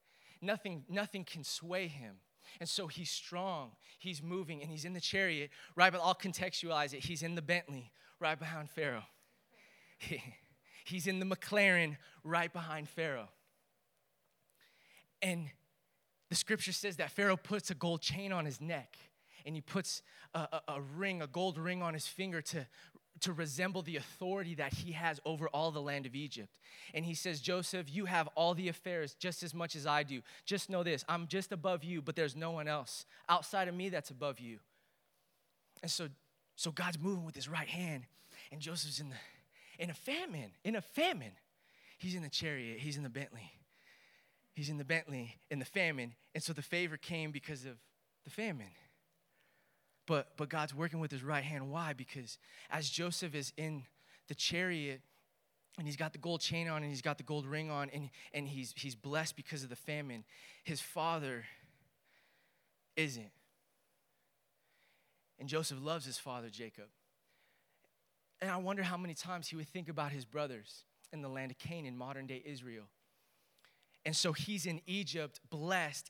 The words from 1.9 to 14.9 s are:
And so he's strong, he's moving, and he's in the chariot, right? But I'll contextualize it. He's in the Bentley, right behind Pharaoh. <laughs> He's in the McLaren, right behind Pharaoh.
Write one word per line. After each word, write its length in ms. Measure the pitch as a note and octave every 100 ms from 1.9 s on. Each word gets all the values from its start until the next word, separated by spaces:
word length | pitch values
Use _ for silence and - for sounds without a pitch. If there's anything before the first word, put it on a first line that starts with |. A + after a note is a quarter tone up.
| C#3+ A2+ F#2+ _ _ - -
And 100 | E3
so 160 | - E3+
he's 240 | D#3+ E3+
strong, 640 | - - F3 F#3+ E3 B2 - - -
he's 240 | F#3 D#3
moving, 400 | E3 F#3 E3 D3+
and 80 | D#3
he's 160 | D#3 E3
in 80 |
the 80 | F3+
chariot, 480 | - G3 F#3+ D3+ C#3+ - - -
right? 160 | F#3
But 100 | F3+
I'll 100 | E3+
contextualize 800 | F3+ G3 E3+ F#3 - E3+ D#3 D3
it. 100 | C#3
He's 200 | - D#3+
in 100 | E3
the 80 | E3+
Bentley, 500 | D3+ F3 E3+ C3+ A#2+ - - -
right 180 | D#3+ D#3
behind 320 | D#3+ D#3+ D3+
Pharaoh. 360 | - D3 A#2 G2+
<laughs> 60 | - _ _ _ - - - - - - D3+ B2 - - _ - -
He's 240 | - F3+ F3
in 120 | F#3
the 60 | F#3+
McLaren, 720 | F#3 - G#3 G3 F3 D#3+ D3 - -
right 280 | D#3 E3+ E3+
behind 380 | F3 D#3+ D#3 D3+
Pharaoh. 400 | - D#3+ C3 G2+ - _ _ _ _ _ _ _ _ _ _ _ _ - _ -